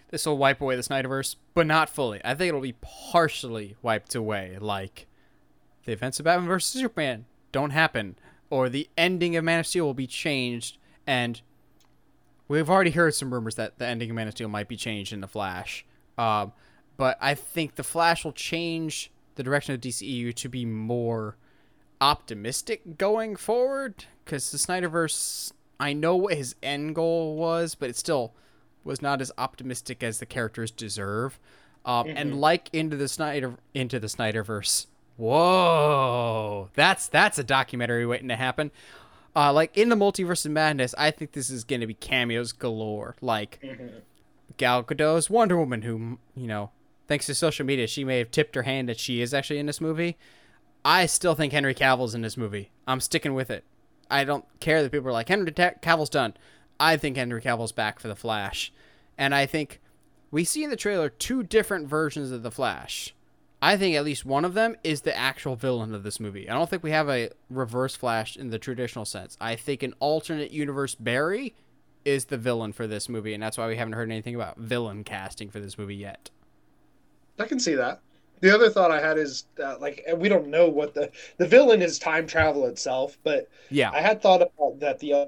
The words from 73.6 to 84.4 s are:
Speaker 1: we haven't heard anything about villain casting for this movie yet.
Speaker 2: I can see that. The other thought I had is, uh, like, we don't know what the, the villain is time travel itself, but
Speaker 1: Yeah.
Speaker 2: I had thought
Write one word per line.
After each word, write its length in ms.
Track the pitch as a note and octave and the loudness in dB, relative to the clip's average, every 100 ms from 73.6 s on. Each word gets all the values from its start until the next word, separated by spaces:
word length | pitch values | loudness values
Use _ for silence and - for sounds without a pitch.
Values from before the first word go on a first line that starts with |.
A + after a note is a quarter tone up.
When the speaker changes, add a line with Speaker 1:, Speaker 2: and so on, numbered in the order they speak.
| A2+ | -4
Speaker 1:
we 80 | A2+ | -4
haven't 160 | A2+ | -4
heard 160 | A2 A2+ | -4 -6
anything 240 | A2 A#2 | -6 -6
about 240 | A#2+ G2+ - | -8 -8 -8
villain 460 | A2+ A#2+ A2+ G2+ | -4 -4 -4 -8
casting 480 | G#2 G#2 F#2+ - G2+ | -10 -10 -10 -12 -14
for 80 | G#2 | -12
this 180 | G2+ G2+ | -12 -10
movie 180 | G2+ G2+ | -10 -10
yet. 360 | G2+ - - _ _ _ _ _ _ _ _ _ _ - | -12 -14 -20 _ _ _ _ _ _ _ _ _ _ -8
Speaker 2:
I 80 | A3+ | -4
can 140 | C4 | -2
see 160 | A#3+ C#3 | 0 0
that. 260 | B2 - _ _ _ - | 0 -4 _ _ _ 4
The 100 | F#3 G#3+ | 8 10
other 160 | A3+ | 8
thought 180 | G#3 F3 | 8 4
I 100 | D3+ | 4
had 200 | D#3 D#3 | 2 2
is, 260 | D3 C3 - - | 0 -6 -12 -8
uh, 140 | C#3 C3 | -8 -6
like, 240 | C#3+ - D#3+ E3+ | -8 -6 -4 2
we 100 | G3 | 4
don't 200 | F#3+ D3 | 4 4
know 200 | D#3 F3 | 4 6
what 280 | D3 D3 D3+ | 4 -2 -2
the, 160 | C#3+ - - - | -4 -6 -6 0
the 80 | D#3+ | 8
villain 360 | A#3+ C4+ G#3+ | 10 10 8
is 160 | E3+ - | 6 0
time 260 | E3 D#3 D#3+ | 0 0 2
travel 400 | D#3+ D#3 C#3+ B2+ | 4 4 4 0
itself, 540 | B2 C3+ C3 C3+ - | -2 -2 -2 -2 -2
but 260 | D3+ C#3 - _ - | -2 0 -2 _ -2
Speaker 1:
Yeah. 220 | C#3 A2 | 2 2
Speaker 2:
I 80 | C#3 | 4
had 180 | F#3+ G#3+ | 2 4
thought 220 | G3+ F#3 | 6 8